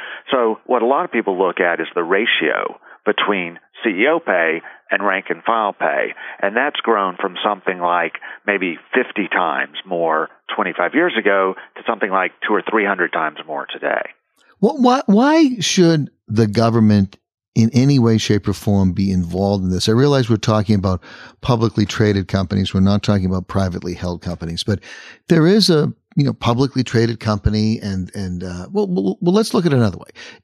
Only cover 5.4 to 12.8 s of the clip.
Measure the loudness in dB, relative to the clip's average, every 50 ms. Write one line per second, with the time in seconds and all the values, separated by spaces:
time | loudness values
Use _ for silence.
5.4 | -2 -2 0 0 0 -2 -2 -2 -2 -2 0 0 -2 -4 -6 -12 -16 -18 -10 -4
6.4 | -4 -2 0 0 -2 -2 -4 -4 0 0 2 2 2 -2 -2 -4 -6 -6 -6 -4
7.4 | -2 -2 -2 -2 -4 -6 -4 -2 -2 0 0 0 0 -2 -6 -10 -16 -16 -18 -10
8.4 | -4 -2 -2 -2 -2 -4 -6 -8 -12 -4 -2 -2 -2 -2 -4 -6 -4 -2 -2 -2
9.4 | 0 0 0 -2 -4 -6 -8 -16 -10 -6 -4 -2 0 0 0 0 -2 -4 -8 _
10.4 | _ -10 -6 -4 -4 -4 -2 -2 -2 0 2 0 0 0 0 0 0 2 2 2
11.4 | 2 0 -2 -6 -12 -20 _ -12 -6 -6 -4 -4 -2 -2 0 -2 -2 -2 -6 -8
12.4 | -6 -2 -2 -2 -2 0 -2 0